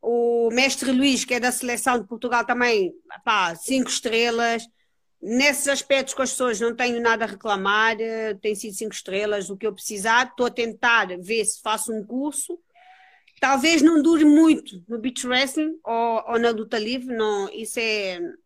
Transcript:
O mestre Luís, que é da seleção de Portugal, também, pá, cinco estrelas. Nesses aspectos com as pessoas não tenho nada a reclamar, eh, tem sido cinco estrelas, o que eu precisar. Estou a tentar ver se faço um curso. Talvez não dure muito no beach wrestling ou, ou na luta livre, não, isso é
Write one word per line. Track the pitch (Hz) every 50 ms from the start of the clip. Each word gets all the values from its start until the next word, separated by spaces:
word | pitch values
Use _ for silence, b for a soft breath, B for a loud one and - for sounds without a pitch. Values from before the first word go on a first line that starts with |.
O | - 226 233 240 240 240 233 233 233 226
mestre | 220 247 262 277 254 - - 254
Luís, | 269 254 269 285 262 220 -
que | - 247
é | 247
da | 226 254 247
seleção | - - 247 240 226 - 269 247 240
de | 202
Portugal, | - 240 220 - 247 240 240 233
também, | 233 247 240 247 240 233 208 190 175 160 - _ _ - - _
pá, | 240 220 208 185 170 170
cinco | 160 - - 262 262 247 247
estrelas. | - - - 240 220 226 233 240 233 233 233 233 233 226 226 - _ _ _ _ _ _ _ _ _ _
Nesses | - 202 226 247 269 294 277 262 - 277
aspectos | 277 269 - _ - 269 262 262 -
com | - 269
as | 254
pessoas | - - 262 247 226 190
não | 233 233 233
tenho | 233 254 247 240 233
nada | 233 233 226 220 226
a | 214
reclamar, | 196 196 - 220 202 196 190 196 202 214 220 226 226 214
eh, | 226 226 226 220 220 220 208 202
tem | _ 214 214
sido | 202 - 220 196
cinco | - 220 214 208
estrelas, | - - - 185 196 208 208 208 208 190 170
o | 196 190
que | 226
eu | 220 196
precisar. | - - - 214 202 190 226 226 240 254 247
Estou | - - 247
a | 240
tentar | 240 - 233 233 220 - - 240 233 233 208 180 180 180
ver | 185 180 226 226 208
se | 196 - -
faço | - 220 214 214 - - 226
um | 220 202
curso. | 208 240 254 277 302 285 - - - 349 - _ _ b b b b b b b b b b b b b _
Talvez | - 254 277 262 247 320 339 320
não | 269 311 339 311 277
dure | 320 339 311 311
muito | 302 294 302 320 320 302 - - - - 180 170
no | _ 233 226
beach | 214 254 247 - -
wrestling | 247 247 254 269 269 269 320 311 311 320 320 _
ou, | 214 226 233 233 233 226 220 - - 233
ou | 233
na | 233 233
luta | 233 214 220 220 - 226
livre, | 214 220 247 262 247 254 247
não, | 226 220 214 208 202 196 - -
isso | - 226 214 - 247
é | 226 226 214 214 202 190 185 175 175 170 - - _